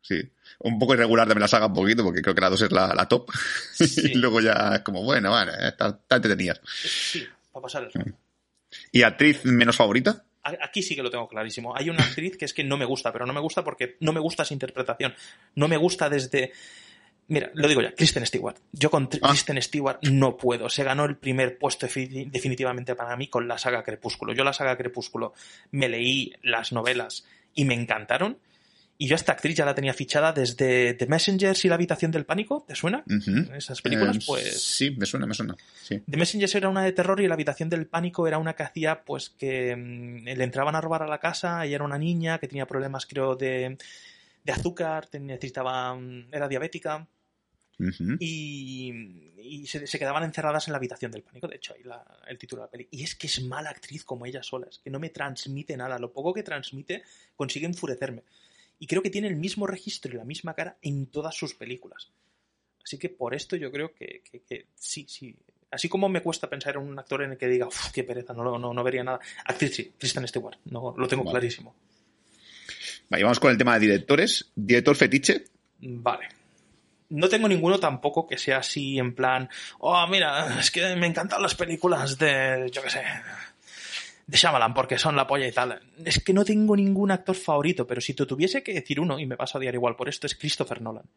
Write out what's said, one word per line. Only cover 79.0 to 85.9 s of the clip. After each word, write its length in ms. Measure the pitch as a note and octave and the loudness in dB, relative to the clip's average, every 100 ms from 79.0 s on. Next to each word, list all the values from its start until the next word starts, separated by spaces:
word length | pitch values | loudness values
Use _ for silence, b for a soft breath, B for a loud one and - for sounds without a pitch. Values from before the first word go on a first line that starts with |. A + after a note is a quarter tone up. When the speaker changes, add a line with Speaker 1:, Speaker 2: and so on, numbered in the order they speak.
| B2 | -2
Speaker 2:
plan, 340 | B2 C3 C3 C3 B B B | 0 0 0 -2 B B B
"Oh, 260 | D3 F3 F3 | 2 2 2
mira, 500 | F#3+ D#3 C#3 - - | 2 2 0 -2 0
es 100 | - | 0
que 240 | F3 F#3 F3+ | 0 0 2
me 100 | F3 | 0
encantan 360 | E3 D#3+ G3+ | 0 -2 0
las 120 | G3 | -2
películas 640 | - E3+ E3 F3+ D#3+ C3+ C3+ | -2 -4 0 2 2 0 2
de, 520 | D#3 C3+ C3 C3 B2+ | 2 4 2 0 -4
yo 100 | C3+ | -6
qué 80 | C3+ | -6
sé, 120 | C#3 B2 B B B B B B B B B B B - | -6 -6 B B B B B B B B B B B 0
de 100 | D3 | 4
Shyamalan 360 | E3+ C#3 A2+ | 6 6 4
porque 220 | B2 B2+ B2+ | 2 0 2
son 180 | D#3 C#3+ | 2 2
la 100 | C3+ | 2
polla 200 | C#3 B2+ | 0 2
y 60 | |
tal". 280 | A#2+ B2 A2 _ | 0 0 -4 _